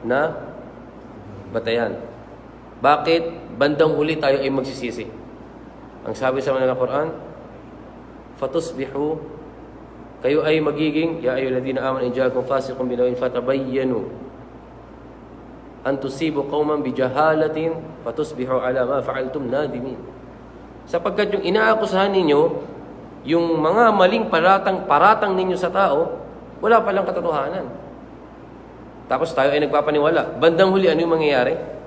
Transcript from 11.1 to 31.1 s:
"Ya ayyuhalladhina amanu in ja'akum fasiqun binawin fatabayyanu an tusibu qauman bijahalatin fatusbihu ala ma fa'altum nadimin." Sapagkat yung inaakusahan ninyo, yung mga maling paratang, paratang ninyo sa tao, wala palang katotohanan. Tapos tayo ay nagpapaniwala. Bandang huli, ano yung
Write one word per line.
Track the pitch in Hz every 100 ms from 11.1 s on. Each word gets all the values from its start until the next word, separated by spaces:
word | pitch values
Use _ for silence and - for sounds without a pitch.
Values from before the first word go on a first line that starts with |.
| - 123
"Ya | 131
ayyuhalladhina | 131 127 127 123
amanu | 131 131 123
in |
ja'akum | 123 131 127 123
fasiqun | 135 131 127 127
binawin | 123 127 123
fatabayyanu | 127 123 123 139 131 127 131 117 95 - - - - - - - - - - - - - - - - - 127
an | 139
tusibu | 139 - 165 143 -
qauman | 147 151 151 135
bijahalatin | 123 127 131 156 156 156 156 165 165 - - -
fatusbihu | 113 151 143 127 127
ala | 127 131 123
ma | 139
fa'altum | 127 135 127 156 127
nadimin." | 135 147 123 131 123 - - - - - - - - -
Sapagkat | 170 175 190 208
yung | 196 170
inaakusahan | 202 220 220 208 190 196
ninyo, | 190 165 143 165 - - - - - - - -
yung | 165 170 160
mga | 156 196 233 208
maling | 185 226 -
paratang, | 160 175 196 190 190 -
paratang | 147 180 214 208 190
ninyo | 185 175
sa | 175
tao, | 185 190 143 175 - - - - -
wala | 214 226
palang | 202 196 196
katotohanan. | 190 180 151 139 190 135 - - - - - - - - - - - - - -
Tapos | 131 165
tayo | - 135
ay | 147
nagpapaniwala. | 147 147 151 151 147 165 - 117
Bandang | 160 165 190
huli, | 196 185
ano | 156
yung | 165